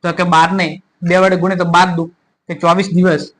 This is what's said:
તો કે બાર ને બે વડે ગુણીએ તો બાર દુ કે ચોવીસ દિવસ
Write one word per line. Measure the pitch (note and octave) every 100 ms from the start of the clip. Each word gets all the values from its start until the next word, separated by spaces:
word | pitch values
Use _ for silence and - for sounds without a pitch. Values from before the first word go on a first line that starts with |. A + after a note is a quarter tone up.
તો | F3
કે | E3 F3 D#3+
બાર | E3 F#3+
ને | E3+ D3+ _ _ E3+
બે | F3+
વડે | F#3+ F#3
ગુણીએ | F3+ F#3
તો | F3 E3+
બાર | F#3 E3+
દુ | E3 _ _ _ _
કે | E3+
ચોવીસ | E3+ F3 F#3+ F3+
દિવસ | F3+ D3+ - _